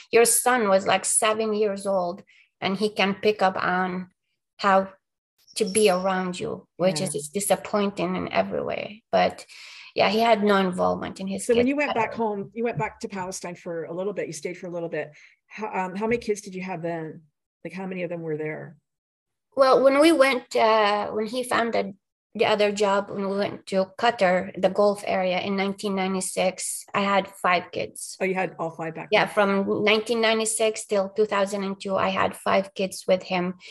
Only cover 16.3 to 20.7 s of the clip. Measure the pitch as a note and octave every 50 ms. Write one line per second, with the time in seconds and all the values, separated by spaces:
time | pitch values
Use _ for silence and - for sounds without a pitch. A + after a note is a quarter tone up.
16.3 | G#3 G3+ - G3+ F#3 F#3 F#3 F#3+ F#3 E3 E3+ E3+ E3+ E3 D#3+ D#3 C#3+ E3+ - _
17.3 | _ _ _ _ _ _ - E3+ E3 F#3 F#3+ F#3 F#3+ F3+ F3 E3 F3 E3+ E3 D#3+
18.3 | D3+ D3+ D#3 D#3 D#3 D3 C#3 - - _ _ _ _ _ _ _ _ _ _ _
19.3 | _ _ _ _ _ C4+ C#4 C4 B3+ A#3+ B3+ C4+ C4+ C#4+ D4+ E4+ D#4+ C4 C4+ C4+
20.3 | C4 B3+ - - - A#3+ A#3 A3